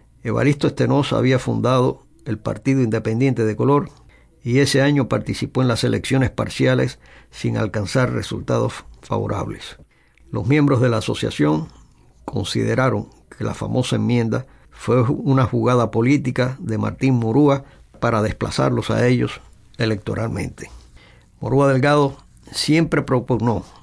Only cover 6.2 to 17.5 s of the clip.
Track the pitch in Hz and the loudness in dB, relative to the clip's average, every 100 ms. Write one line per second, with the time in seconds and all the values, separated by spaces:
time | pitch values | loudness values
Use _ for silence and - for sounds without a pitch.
6.2 | 120 - 107 - 131 127 127 - - - | 0 -2 -6 0 2 2 0 -4 -20 -20
7.2 | - - 120 113 110 110 95 131 123 120 | -20 -8 -4 -2 -2 -4 -2 0 0 -2
8.2 | 98 107 - 120 117 - - - - 104 | -6 -8 -2 -2 -2 -6 -16 -20 -6 -6
9.2 | 101 101 107 104 - - - _ _ _ | -4 -6 -6 -10 -16 -20 -20 _ _ _
10.2 | - 113 98 151 143 127 123 110 - 113 | -10 -6 0 2 4 2 2 0 -4 -4
11.2 | 113 - 147 156 165 - - _ _ _ | -6 0 0 0 -4 -14 -20 _ _ _
12.2 | - 104 95 117 110 113 131 104 - - | -10 -8 -4 -4 -2 0 0 -2 -6 -18
13.2 | _ - 110 - 104 117 127 113 107 120 | _ -8 -8 -6 -4 -2 0 0 0 0
14.2 | 113 117 - - - - - 123 120 - | 0 -2 -6 -18 -20 -8 0 2 2 0
15.2 | 180 135 127 120 113 123 113 113 120 143 | 0 2 2 0 2 2 2 2 2 2
16.2 | 131 123 127 131 165 107 107 90 135 123 | 0 -2 -2 -4 -6 -4 -4 0 2 2
17.2 | 113 135 147 | 2 4 4